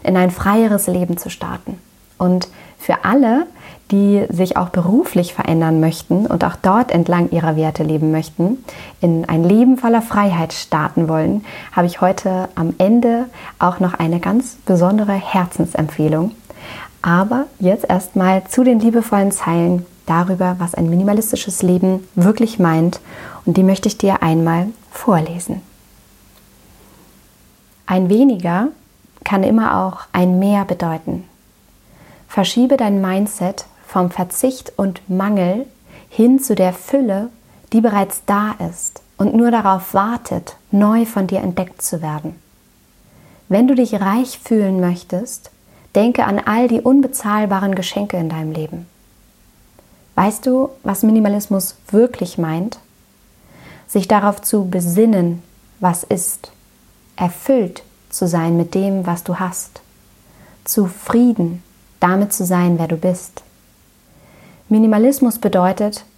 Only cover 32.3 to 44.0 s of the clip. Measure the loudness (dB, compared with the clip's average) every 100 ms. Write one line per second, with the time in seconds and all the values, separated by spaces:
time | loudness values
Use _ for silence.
32.3 | -2 0 2 2 2 2 0 0 0 -2
33.3 | -2 -4 -6 -14 _ -6 -2 -2 -2 -6
34.3 | -2 -2 -2 -10 -4 -4 -4 -4 -2 0
35.3 | 0 0 -2 -6 -14 _ -20 -10 2 4
36.3 | 4 2 0 0 -2 -2 0 0 -2 -6
37.3 | -12 _ -20 _ 2 2 2 -2 -4 -2
38.3 | -2 -2 -4 -8 -8 -12 -12 _ -4 0
39.3 | 2 2 2 2 0 0 -2 0 -4 -6
40.3 | -8 -8 -18 _ 2 4 2 0 -2 -2
41.3 | -2 -2 -4 -6 -8 -8 -6 -6 -8 -10
42.3 | -14 _ _ _ _ _ _ _ _ -20
43.3 | -20 _ 2 4 2 0 0